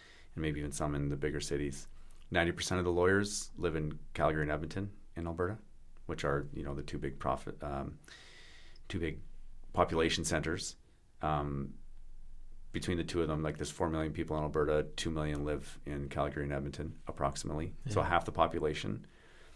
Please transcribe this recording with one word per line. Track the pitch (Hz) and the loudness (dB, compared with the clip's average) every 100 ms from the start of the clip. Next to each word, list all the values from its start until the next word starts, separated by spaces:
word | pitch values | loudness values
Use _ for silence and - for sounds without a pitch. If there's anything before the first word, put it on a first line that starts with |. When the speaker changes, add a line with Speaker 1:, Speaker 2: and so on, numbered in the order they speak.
| - - - | -20 -20 -12
Speaker 1:
and | - | -4
maybe | 78 73 | -2 0
even | 73 | -2
some | - 76 73 | -2 0 2
in | 71 | 0
the | 71 | 2
bigger | 73 73 | 0 0
cities. | - 73 71 69 - - - - - | 0 0 0 -4 -8 -12 -14 -14 0
Ninety | 90 85 | 4 4
percent | 85 - 92 | 4 2 2
of | |
the | 90 | 4
lawyers | 87 90 98 101 - - - | 6 8 8 4 -2 -6 -2
live | 85 78 | 0 2
in | 76 76 - | 0 -2 -6
Calgary | - 78 78 | 2 4 4
and | 73 | 2
Edmonton | 78 78 95 101 - - 82 | 0 -2 -4 -4 -6 -10 -6
in | 85 | -4
Alberta, | 82 90 110 - - - - - | 0 0 -2 -10 -16 -16 -10 -6
which | - | 0
are, | 71 71 71 | 2 2 0
you | 76 | -4
know, | 71 | -4
the | 69 | -4
two | 69 71 | -4 -2
big | 71 - | -2 -2
profit, | 65 65 - - | 0 0 -2 -6
um, | 73 69 69 71 - - - - - - - - - | -4 -4 -4 -8 -14 -18 -18 -18 -16 -16 -14 -14 -6
two | 90 | -2
big | 80 - - - - - - | -2 -4 -8 -10 -10 -10 0
population | 92 85 82 82 - | 4 6 6 6 4
centers. | 80 80 76 90 - - - - - - | 2 2 2 0 -4 -10 -16 -20 -20 -2
Um, | 78 76 71 69 69 - - - - - - - - - - | 2 2 2 -2 -4 -8 -12 -10 -10 -10 -8 -8 -8 -10 -6
between | - 90 85 | -4 0 0
the | |
two | 82 85 | 2 2
of | 80 | 2
them, | 78 | 2
like, | 78 76 | 0 -2
there's | 71 | -4
four | - 85 | 0 0
million | 80 78 | 2 0
people | 76 80 78 | 0 0 0
in | |
Alberta, | 76 76 73 76 73 - | 2 4 4 4 2 -2
two | 82 | -2
million | 78 76 73 | 0 0 0
live | 73 71 - - 71 | 0 -2 -4 -8 -6
in | 71 69 | -4 -2
Calgary | 71 71 71 | 0 0 0
and | 71 | -2
Edmonton, | 69 71 67 78 - - | -2 -2 -4 -6 -6 -6
approximately. | - 69 - - 76 85 - 127 | 0 0 0 -2 -2 -2 -4 -2
So | 101 | 2
Speaker 2:
Yeah. | 78 | 4
Speaker 1:
half | 85 | 4
the | - | 4
population | 82 82 82 76 76 52 53 - - - - - | 2 2 4 0 0 -2 -4 -8 -20 -20 -20 -20